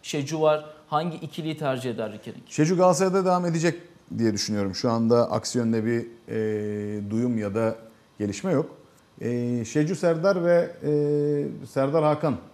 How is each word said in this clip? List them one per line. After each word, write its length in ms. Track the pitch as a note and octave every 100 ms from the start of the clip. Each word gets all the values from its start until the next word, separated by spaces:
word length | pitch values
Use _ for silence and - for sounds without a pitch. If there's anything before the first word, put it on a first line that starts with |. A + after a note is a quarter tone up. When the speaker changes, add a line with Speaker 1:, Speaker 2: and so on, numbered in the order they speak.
Speaker 1:
Şecu 400 | - D3+ C3+ D#3
var. 240 | D#3 D3+ - - -
Hangi 300 | D3+ E3+ D#3
ikiliyi 400 | D3+ - D#3 D#3
tercih 340 | D3 C3 B2
eder 200 | A2+ G#2+
Rickering? 320 | G#2 - - -
Speaker 2:
Şecu 300 | - D#3 F3+
Galatasaray'da 480 | F#3 E3+ F#3+ F#3+ F#3
devam 200 | F3+ F3
edecek 360 | E3 E3 - - - _ G#2+
diye 160 | A2+
düşünüyorum. 420 | G#2 - G#2 G2 F#2
Şu 160 | B2
anda 400 | A2+ A2+ A#2+ A#2
aksi 260 | A2 - B2+
yönde 280 | A2+ A2+ A2
bir, 200 | A#2 A#2 - -
e, 800 | A2+ G#2+ G#2+ G#2 G#2 G#2 G#2 G2+
duyum 280 | A2 B2 A2+
ya 180 | G#2 G#2
da 200 | A2+ A2 - _ _ -
gelişme 320 | G#2 G2 F#3+
yok. 180 | C#3+ - - - _ _ -
E, 440 | A2+ A#2+ A#2+ A#2+ A2+
Şecu 300 | D3+ D#3 F#3
Serdar 500 | F3 E3 F#3+ F#3 E3+
ve, 260 | E3+ E3+ -
e, 840 | D3 D3 D3 D3 D3 D3 C#3+ - C3
Serdar 360 | C3+ C3+ D#3+
Hakan 340 | D3+ D3 D#3 G2+ -